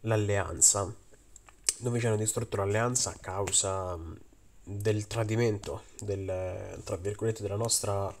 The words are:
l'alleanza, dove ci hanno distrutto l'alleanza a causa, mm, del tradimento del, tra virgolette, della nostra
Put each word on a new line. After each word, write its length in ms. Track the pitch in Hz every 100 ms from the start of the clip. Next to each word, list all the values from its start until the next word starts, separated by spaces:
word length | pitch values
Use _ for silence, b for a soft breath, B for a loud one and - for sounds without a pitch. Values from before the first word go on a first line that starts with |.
l'alleanza, 920 | 113 110 101 101 92 - - 101 95 - - - - - - - - -
dove 220 | 123 120
ci 60 | 117
hanno 100 | 107
distrutto 400 | 107 - 110 101
l'alleanza 540 | 98 104 120 123 -
a 40 | 87
causa, 760 | - 95 98 - 98 95 92 87
mm, 160 | 80 - - - - -
del 460 | - 101 104 107 104
tradimento 760 | 117 107 110 120 104 87 - B B
del, 800 | 101 98 95 92 92 98 98 90
tra 140 | - 95
virgolette, 460 | 92 101 113 110
della 120 | 101 101
nostra 580 | 117 - 104 101 98 -